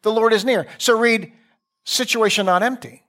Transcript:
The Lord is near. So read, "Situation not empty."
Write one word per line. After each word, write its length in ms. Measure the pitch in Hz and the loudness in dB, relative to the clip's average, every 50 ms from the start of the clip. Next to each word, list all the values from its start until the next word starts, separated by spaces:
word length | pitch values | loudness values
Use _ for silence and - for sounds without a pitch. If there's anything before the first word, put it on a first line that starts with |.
The 100 | _ 214 | _ 0
Lord 200 | 220 226 220 226 | 0 2 2 4
is 120 | 220 208 202 | 2 2 0
near. 220 | 262 247 196 139 - - - | 0 0 -2 -2 -6 -12 -6
So 200 | - - 233 220 | 0 0 2 2
read, 340 | 233 233 226 220 185 - _ _ _ _ _ _ _ _ _ _ _ | 2 2 0 0 -4 -8 _ _ _ _ _ _ _ _ _ _ _
"Situation 600 | - - - 254 - - 233 220 202 - - 202 | -6 -4 -4 -4 -4 -2 0 0 0 0 0 0
not 160 | 190 180 180 | 2 2 2
empty." 400 | 208 247 262 247 - - - - _ | 2 0 -4 -6 -12 -20 -20 -20 _